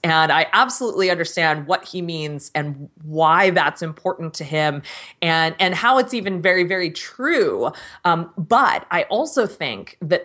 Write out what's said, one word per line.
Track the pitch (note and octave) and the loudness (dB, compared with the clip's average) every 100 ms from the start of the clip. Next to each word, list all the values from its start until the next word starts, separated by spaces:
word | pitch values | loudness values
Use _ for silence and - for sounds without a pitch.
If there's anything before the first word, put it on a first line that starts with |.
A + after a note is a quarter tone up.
and | E3+ D#3+ D#3 | 2 4 4
I | D3 E3 | 2 2
absolutely | G3+ B3 A#3+ A#3+ - F#3+ | 2 2 0 -4 0 0
understand | F3 E3 - D#3+ D3+ C#3+ | 0 -2 0 0 0 -2
what | F3+ | -4
he | - F#3 | -4 -8
means | F3 E3 D3+ D3 - | -6 -6 -6 -8 -8
and | D3+ D3 C#3 D3 _ | -6 -6 -8 -14 _
why | D#3 D#3 D#3+ E3 F#3+ | -8 2 4 6 4
that's | F3+ D3 - | 4 2 0
important | E3 D#3 F3+ F3+ E3 | -8 -6 -6 -4 -8
to | - | -10
him | D3 D#3 D3+ C#3+ - - - - | -6 -2 0 -2 -8 -16 -18 -6
and, | E3+ E3 D#3+ E3 | 0 2 2 2
and | F#3 | 0
how | F#3 A#3 C4 | 2 4 4
it's | B3+ | 2
even | A#3+ G3 F#3 | -2 -4 0
very, | F3 F#3 | 2 2
very | F3 F#3 F3 | 2 0 -4
true. | E3 - - C4+ E4 E3 F#2+ A#2+ - - - | -6 -12 -6 0 2 2 0 -2 -6 -14 -2
Um, | F3 E3 E3+ - | 0 0 -2 -8
but | D#3+ - C4 - - | 0 4 4 2 -2
I | F3 | -2
also | - G#3+ D4+ - G#3+ | 0 -2 0 0 -2
think | - C#3+ G#2 G2+ - | -2 -6 -6 -12 -12
that | D#3 E3 | -2 -2